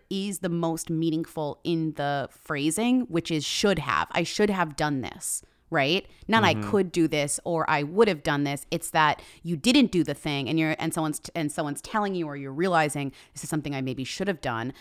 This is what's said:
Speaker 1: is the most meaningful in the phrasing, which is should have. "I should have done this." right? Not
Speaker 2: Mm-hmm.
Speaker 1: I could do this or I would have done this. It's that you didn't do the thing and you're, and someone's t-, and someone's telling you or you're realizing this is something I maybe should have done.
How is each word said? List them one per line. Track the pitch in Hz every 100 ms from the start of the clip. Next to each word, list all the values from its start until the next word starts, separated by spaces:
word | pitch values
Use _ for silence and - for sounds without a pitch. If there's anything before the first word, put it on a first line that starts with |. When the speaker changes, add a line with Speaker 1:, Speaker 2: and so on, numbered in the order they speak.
| _
Speaker 1:
is | 196 202 185
the | 180
most | 170 165 160 -
meaningful | 160 165 156 160 165 147 -
in | 165 165 160
the | 151 143 143 123
phrasing, | - - 147 151 202 240 254
which | 240 165 -
is | 156 -
should | - 202 170
have. | 139 78 -
"I | 170
should | 165 - 208
have | 190 165 139
done | 151 139
this." | 107 - - - - _ _
right? | 147 135 185 - - -
Not | 220
Speaker 2:
Mm-hmm. | 190 117 104
Speaker 1:
I |
could | 208 185
do | 175 160
this | 151 143 -
or | - 165 -
I | 147
would | 147 185 220
have | 156
done | 156 143
this. | 143 143 -
It's | 165 -
that | 165 151 - - -
you | 165 165
didn't | 233 285 233
do | 180
the | 147 143
thing | 156 143 127
and | 160
you're, | 156 156
and | 165 170
someone's | 156 147
t-, | - 170
and | 147
someone's | - 147 143
telling | - 220 202 180
you | 156
or | 143
you're | 135
realizing | 135 185 165 151 143 139 - -
this | -
is | -
something | 156 143 139
I |
maybe | 131 127
should | 127 - 190
have | 170
done. | 135 113 123 -